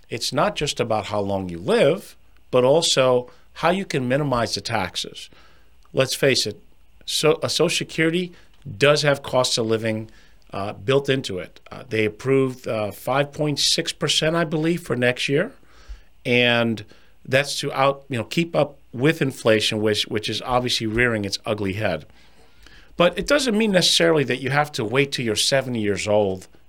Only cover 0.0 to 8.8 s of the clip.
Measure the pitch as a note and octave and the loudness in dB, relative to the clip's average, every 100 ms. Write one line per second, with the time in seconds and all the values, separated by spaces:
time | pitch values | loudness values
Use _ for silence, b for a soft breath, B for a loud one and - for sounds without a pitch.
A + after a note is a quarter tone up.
0 | - A#2 - C3 F#3+ - D3 - A2+ A2 | -12 -8 -4 0 -2 -2 -4 -2 -2 -2
1 | G2 G#2 G2 G2 F#2 E2+ G#2+ A3+ D3+ F#3 | -2 -2 -2 -2 -4 -6 -2 2 4 2
2 | - - - - - B2+ B2+ D#3 E3 - | -4 -20 -20 -20 -2 2 4 4 4 2
3 | C3 B2 B2 b b - E3 F#3+ F#3 C#3+ | 4 2 0 b b -2 0 0 -2 -4
4 | B2 C3+ D3 B2 A2 G2+ - A2+ F2+ - | 0 0 0 0 -2 -4 -4 -2 -4 -6
5 | - - - b b b b b b C3+ | -10 -12 -18 b b b b b b -2
6 | C3 - C#3+ B2 G#2+ - - - - - | 0 2 2 2 0 -6 -14 -20 -20 -18
7 | - - D3+ D#3 B2 - E3 - E3 - | -8 0 2 2 0 0 0 0 -4 -2
8 | E3 E3+ F3+ b b b - G2+ | 0 0 -4 b b b -14 2